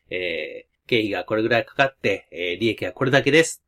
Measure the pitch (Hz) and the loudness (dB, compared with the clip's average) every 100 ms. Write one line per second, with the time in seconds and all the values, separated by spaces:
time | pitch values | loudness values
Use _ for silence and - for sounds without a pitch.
0 | _ 90 90 82 76 - - _ - 120 | _ -6 -4 -6 -8 -14 -20 _ -2 0
1 | 107 95 - 110 110 117 - - 135 - | 0 -4 -2 -2 2 0 0 0 0 0
2 | 113 95 - 80 90 87 113 101 98 - | -2 -2 -6 -8 -6 -2 -2 -2 -6 -4
3 | 131 135 127 151 165 - | 2 2 4 4 4 -2